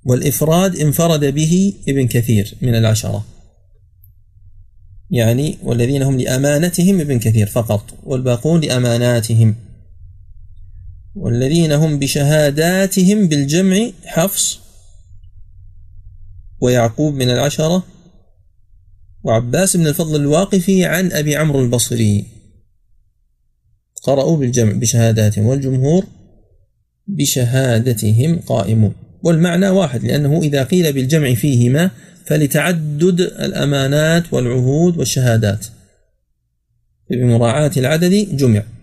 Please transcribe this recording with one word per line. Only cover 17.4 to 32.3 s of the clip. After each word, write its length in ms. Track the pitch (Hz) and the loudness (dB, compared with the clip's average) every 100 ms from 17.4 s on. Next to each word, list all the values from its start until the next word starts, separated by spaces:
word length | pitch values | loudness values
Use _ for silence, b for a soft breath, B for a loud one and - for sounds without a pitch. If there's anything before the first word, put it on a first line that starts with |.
| 139 - 156 185 - - - - _ _ _ _ _ - _ - - - | -2 0 0 0 -4 -20 -20 -20 _ _ _ _ _ -20 _ -20 -20 -10
وعباس 540 | - 113 120 143 190 180 | -2 0 0 0 0 2
بن 100 | 160 | 0
الفضل 340 | 151 160 151 | 0 -2 0
الواقفي 640 | 143 151 196 196 180 190 | 2 0 2 0 2 2
عن 280 | 165 160 185 | 2 0 -2
أبي 240 | 151 147 147 | -2 -2 0
عمرو 280 | 156 139 | 0 0
البصري، 640 | 127 120 - 117 110 104 - - - _ _ _ _ _ _ _ _ _ _ _ _ _ _ - | 0 0 -2 0 0 0 -4 -18 -20 _ _ _ _ _ _ _ _ _ _ _ _ _ _ -10
قرأوا 340 | - 135 151 165 | -2 0 2 0
بالجمع 360 | 127 123 113 | 0 0 0
بشهاداتهم، 720 | 101 120 117 113 110 107 104 110 | 0 0 2 2 4 2 2 0
والجمهور 600 | 139 135 131 135 175 - - - - _ _ _ _ _ _ - | 0 -2 0 2 2 0 -14 -20 -20 _ _ _ _ _ _ -10
بشهادتهم 1300 | 190 139 139 120 131 131 113 127 110 107 107 147 170 | -4 -2 0 0 0 2 0 0 -2 0 0 2 -2
قائمون. 560 | - 127 - 113 104 - - - | -2 -4 0 2 0 -2 -18 -4
والمعنى 460 | 160 160 175 170 196 | 0 2 2 2 2
واحد، 360 | 190 165 123 | 2 0 -2
لأنه 340 | 117 143 143 156 | -2 -2 0 0
إذا 220 | 156 139 | 0 -2
قيل 280 | 131 185 165 | 0 0 2
بالجمع 420 | 139 131 160 139 | 0 0 0 0
فيهما 560 | 123 147 123 120 139 185 B B B | 0 0 2 2 2 0 B B B
فلتعدد 920 | - | -4